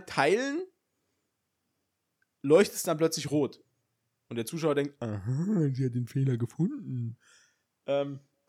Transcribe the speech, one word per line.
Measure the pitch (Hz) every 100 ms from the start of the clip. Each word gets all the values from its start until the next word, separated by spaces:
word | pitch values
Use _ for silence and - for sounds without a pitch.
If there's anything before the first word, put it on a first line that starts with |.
| 185
teilen | - 143 208 269 302 370 _ _ _ _ _ _ _ _ _ _ _ _ _ _ _ _ _
leuchtet | 139 165 - -
es |
dann | - 156
plötzlich | 160 160 147
rot. | 151 139 - _ _ _ _ _ _ -
Und | 117
der | 113
Zuschauer | 170 156 143
denkt, | 143 -
„Aha, | 117 104 98 131 185 208 147
sie | 127 131
hat |
den | 123 120
Fehler | 139 135 120
gefunden.“ | 120 - 185 294 135 127 117 117 _ _ _ _ _ _ -
Ähm, | 139 143 139 _ _